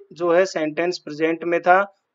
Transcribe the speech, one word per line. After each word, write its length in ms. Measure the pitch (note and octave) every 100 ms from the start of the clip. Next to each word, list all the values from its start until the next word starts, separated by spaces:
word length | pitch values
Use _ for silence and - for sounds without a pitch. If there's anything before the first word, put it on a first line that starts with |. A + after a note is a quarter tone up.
| -
जो 200 | D#3+ F3
है 140 | E3+ F#3+
sentence 520 | F3 D#3 D3+ E3+ F3
present 460 | - D3 D#3+ E3
में 160 | E3+ E3+
था 340 | E3+ F#3 G3+ _ _